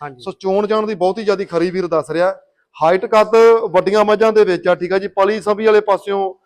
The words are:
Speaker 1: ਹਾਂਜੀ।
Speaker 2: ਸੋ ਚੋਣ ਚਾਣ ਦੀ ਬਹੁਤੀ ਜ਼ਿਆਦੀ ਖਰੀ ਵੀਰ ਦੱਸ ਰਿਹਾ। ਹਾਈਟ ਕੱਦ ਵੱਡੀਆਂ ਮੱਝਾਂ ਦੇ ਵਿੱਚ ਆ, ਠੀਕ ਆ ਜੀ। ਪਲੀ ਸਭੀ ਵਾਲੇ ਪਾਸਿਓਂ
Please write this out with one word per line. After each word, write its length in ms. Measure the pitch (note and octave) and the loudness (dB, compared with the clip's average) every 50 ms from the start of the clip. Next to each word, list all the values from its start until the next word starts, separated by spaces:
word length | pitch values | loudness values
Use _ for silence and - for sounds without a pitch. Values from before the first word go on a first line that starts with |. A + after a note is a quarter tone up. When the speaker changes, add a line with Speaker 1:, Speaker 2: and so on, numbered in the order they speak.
| D3 | -16
Speaker 1:
ਹਾਂਜੀ। 180 | C#3+ C3+ B2+ - | -16 -16 -16 -16
Speaker 2:
ਸੋ 80 | F#3+ | -16
ਚੋਣ 360 | F3+ - - F#3+ F#3+ G3+ G#3 | -14 -8 -4 -2 -2 0 0
ਚਾਣ 200 | G3 A3 A3 G#3+ | 0 -2 -2 -2
ਦੀ 80 | G#3+ G#3+ | -4 -4
ਬਹੁਤੀ 280 | E3 F3+ F#3 F#3+ A3+ A3 | -2 -2 -2 -2 -2 -2
ਜ਼ਿਆਦੀ 220 | G3+ G3+ F#3 G3+ | -2 -2 -2 -4
ਖਰੀ 240 | - E3+ E3+ E3+ F#3 | -4 -4 -2 -2 -2
ਵੀਰ 160 | F3 F#3 F3+ | -2 -4 -4
ਦੱਸ 220 | E3+ E3 D#3 C#3 - | -2 -2 -4 -4 -4
ਰਿਹਾ। 220 | D3+ E3 F3 F#3+ F#3+ F#3 _ _ _ _ _ _ _ | -2 -2 -2 -2 -4 -6 _ _ _ _ _ _ _
ਹਾਈਟ 300 | - D3+ D#3+ F3+ F#3+ G#3+ | -2 0 2 2 0 0
ਕੱਦ 300 | G3+ A3 G#3+ G#3+ G#3 A3+ A3+ A3+ A3+ A3+ A3+ A3+ G3+ | 0 2 2 2 4 4 6 6 6 4 4 0 0
ਵੱਡੀਆਂ 340 | D#3+ F#3 E3 F#3+ G3 G#3+ G#3 | -2 -2 0 2 0 2 2
ਮੱਝਾਂ 260 | G#3 G#3+ G3+ A3 A3 G#3+ | 2 2 2 2 2 2
ਦੇ 100 | G#3+ G#3 | 2 2
ਵਿੱਚ 240 | F3+ F3+ E3 - | 2 0 -2 0
ਆ, 80 | F3+ F3+ | -2 -2
ਠੀਕ 180 | E3+ F3 E3+ F#3 | -2 -2 -4 -4
ਆ 40 | G3 | -4
ਜੀ। 80 | G3 G3 - | -4 -4 -2
ਪਲੀ 240 | G3 G3 G3+ G#3+ G#3+ | 0 0 0 -2 -2
ਸਭੀ 240 | D#3+ G#3 G#3 G3 A3 | -4 -4 -4 0 2
ਵਾਲੇ 160 | A3 G#3+ G#3 | 2 2 2
ਪਾਸਿਓਂ 380 | G#3 G#3 G3 F3+ - G#3 G3 G3 F#3+ F#3+ F#3+ _ _ | 2 0 -2 -2 -4 -4 -4 -4 -4 -6 -8 _ _